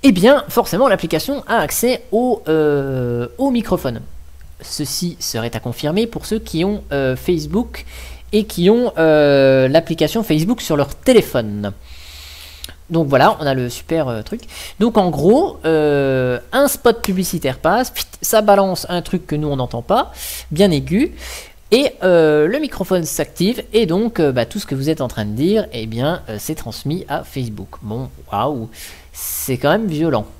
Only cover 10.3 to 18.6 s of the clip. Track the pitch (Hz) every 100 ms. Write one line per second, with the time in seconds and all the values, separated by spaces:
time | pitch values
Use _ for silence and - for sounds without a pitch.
10.3 | 156 170 240 - 147 139 - - 240 -
11.3 | 131 110 104 101 98 - - - - -
12.3 | - - - - - - 165 147 139 156
13.3 | 208 147 135 123 - - 165 135 113 107
14.3 | 240 - - - - 220 226 185 143 156
15.3 | 254 381 - 160 156 151 143 139 131 127
16.3 | 123 - 254 285 - 240 226 - 185 180
17.3 | 170 135 131 156 208 254 - - - -
18.3 | 214 214 202